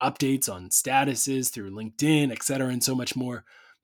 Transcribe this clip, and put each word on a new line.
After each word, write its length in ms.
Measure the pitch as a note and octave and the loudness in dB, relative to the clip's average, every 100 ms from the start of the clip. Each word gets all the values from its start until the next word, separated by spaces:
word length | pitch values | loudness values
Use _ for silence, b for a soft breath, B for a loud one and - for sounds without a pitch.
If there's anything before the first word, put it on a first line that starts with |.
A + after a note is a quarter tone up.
updates 460 | C3 - C3+ C3+ A#2 | -4 0 0 0 -2
on 220 | F#2 F2+ | -6 0
statuses, 800 | - - C3+ C#3 A#2+ C#3 C3+ B2+ | 0 4 2 2 0 0 0 -2
through 200 | A#2 G2 | -4 -8
LinkedIn, 600 | G2+ A2 - D3 D3+ C#3 | -8 -8 0 4 4 4
et 120 | A2 | 0
cetera, 260 | - C3+ C3 | -2 0 0
and 140 | B2 | 0
so 120 | C#3 B2+ | 0 0
much 200 | A#2+ B2+ | -2 -4
more. 300 | B2+ A#2 - b b b | -4 -8 -12 b b b